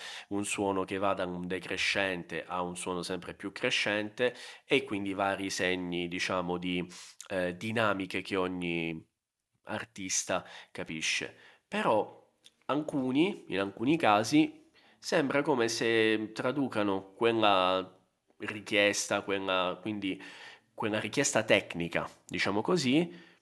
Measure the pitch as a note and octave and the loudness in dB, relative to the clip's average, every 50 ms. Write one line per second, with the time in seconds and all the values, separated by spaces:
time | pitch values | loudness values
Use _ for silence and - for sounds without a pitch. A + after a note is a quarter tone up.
0 | - - - - - - G2+ G2+ G2+ - - - G2+ G2 G2 F#2+ F#2 F#2 G2 F#2+ | -10 -12 -14 -14 -10 -6 -4 -4 -2 -2 -2 0 0 0 0 0 -2 -2 -2 -2
1 | G2+ G2 G2 F#2 F#2 F2+ F2+ F2+ F2 F2+ F#2 F#2 - - F#2+ F#2 - - - G#2 | 0 0 0 0 -2 -4 -4 -6 -6 -6 -6 -6 -6 -6 -4 -2 0 0 2 2
2 | G2 F#2+ F#2 F2 E2+ - F2 D#2 - - F2 F#2 F2+ F2+ F2+ F2+ - F#2 F#2 F2+ | 0 0 -2 -4 -6 -8 -8 -8 -8 -6 -4 -4 -4 -4 -6 -6 -6 -4 -4 -4
3 | E2+ - F#2+ F2 - - - - - G2 - - - B2 - - - G#2+ G#2 G#2+ | -4 -4 -6 -6 -8 -10 -12 -10 -10 -10 -6 -4 -2 0 0 0 0 0 0 0
4 | G#2 G#2 - - B2 B2 A#2+ - - - - - _ - D3 C3+ C3+ - G#2+ G2 | -2 -4 -2 0 0 0 0 -4 -12 -16 -18 -12 _ 2 2 2 2 0 -4 -4
5 | G2+ G2 F#2+ G2 G2 G2 G2 F#2 G2 G2 - - F#2+ F2+ F#2 F#2 F2+ F2+ F2 F2 | -4 -2 -2 0 0 0 0 -2 -4 -4 -2 0 0 2 0 0 -2 -2 -2 -2
6 | F2 F2 F2 F2+ - - G2 F#2 F2 F2 F2 F2 F2 F2+ F2+ F2+ F2 F2+ - - | -4 -4 -4 -4 -2 -2 0 -2 0 -2 -4 -4 -2 -2 -2 -2 -4 -6 -8 -16
7 | - - - - - - G2 F#2 F2+ F2+ F2+ F2+ A2+ A2 A2 A#2+ A2+ G#2 G2 G2 | -18 -18 -20 -18 -12 -6 -4 -2 -2 -2 -4 -6 -6 -4 0 0 2 2 0 -2
8 | F#2+ F2 - F#2+ F#2 - G2+ F#2+ F2+ F#2 F#2 F2+ F2+ F2 E2+ E2+ E2 E2 E2 D#2+ | -4 -4 -6 -6 -4 -2 -2 0 0 0 -2 -4 -4 -2 -2 -2 -2 -2 -4 -8
9 | - _ _ _ _ _ _ _ _ _ _ _ _ - G#2+ G#2+ - - - - | -10 _ _ _ _ _ _ _ _ _ _ _ _ -10 -8 -8 -8 -10 -12 -12
10 | F#2+ F#2+ - - - - F#2+ F2 - - - - - - - - F2+ F2+ E2 D#2+ | -6 -4 -2 -2 -2 0 -2 -2 -4 -6 -16 -20 -20 -14 -12 -10 -8 -8 -6 -4
11 | D#2+ - - - C2+ B1+ - - - - - _ _ - - G#3 G#3 D#3+ A2+ G#2 | -2 -2 -2 -2 -4 -6 -10 -14 -20 -20 -20 _ _ -8 -4 -2 2 2 2 2
12 | F#2 - - - _ _ _ _ - - _ _ _ - B2+ D3+ D3+ - - C#3+ | 2 0 -6 -18 _ _ _ _ -20 -20 _ _ _ -2 -2 -2 -2 -2 -2 0
13 | B2+ B2+ B2+ D3 E3 G3+ G3+ - - - F#2 F#2 G2 G2 - - A2+ C3+ E3 D#3 | 0 2 4 4 4 2 2 -4 -8 -4 -2 0 0 0 -2 -2 2 2 2 4
14 | B2+ A2 G#2 G#2 A2+ A2+ C#3+ D3+ D#3 D3+ - - - _ _ _ _ _ _ _ | 6 6 6 6 4 4 6 6 6 4 0 -8 -20 _ _ _ _ _ _ _
15 | - - G#3 E3+ C#3+ B2+ - C#3+ D3+ D#3+ C#3+ A#2+ A2+ A2+ A#2 - C3 A2+ A2+ A2+ | -4 0 2 2 2 2 2 2 2 2 2 2 2 2 2 2 2 4 4 6
16 | A2 A2 A2 A2 A2 G#2+ - - B2+ B2+ C3 D3 C3+ A#2+ - A2 G#2 G2 F#2+ F#2+ | 6 4 4 2 0 -4 -4 -2 -2 -2 0 0 -2 0 0 0 2 2 2 0
17 | F#2+ - - - A#2 A#2 A#2 A2+ A2 G#2 G2 F#2 F#2 F#2 F#2 F#2 F#2 F#2 - _ | -4 -8 -2 2 2 4 4 6 6 6 6 6 6 4 4 2 0 -4 -10 _
18 | _ _ _ _ _ _ _ - G#2+ G#2 A2 G#2+ F#2 - A2 G2+ G2+ G#2 G2+ - | _ _ _ _ _ _ _ -12 -8 -8 -8 -8 -4 0 4 6 6 6 4 2
19 | - - G#2+ G2+ G2 G#2 G2 G2 F#2+ F#2+ F#2 F#2 F2+ F2+ F2+ - - A2 G#2+ G2+ | 0 0 -2 -2 0 0 -2 -2 0 0 2 2 2 0 -2 -4 -4 -6 -4 -4
20 | G2 F#2+ F2+ F#2+ - - - - - - - - _ _ _ - A#2+ G#2+ G#2 G#2+ | -4 -4 -4 -6 -8 -16 -18 -18 -18 -20 -20 -20 _ _ _ -6 -4 -2 -2 -2
21 | A2 G#2+ - C#3+ C#3 - - A2+ G#2+ - A#2 G2 - - - E2+ E2+ E2 - E2+ | -2 -2 0 0 0 2 2 2 4 6 6 4 4 2 -4 -4 -4 -2 -2 -2
22 | D2+ - - - _ - - - - G2 G2 G#2 A2+ - F#3 F3 C#3 B2 C3 D#3 | -4 -4 -8 -16 _ -8 -6 -2 -2 0 0 0 2 2 2 2 4 4 4 4
23 | F3+ F3 - - - - _ _ | 2 0 -4 -12 -20 -20 _ _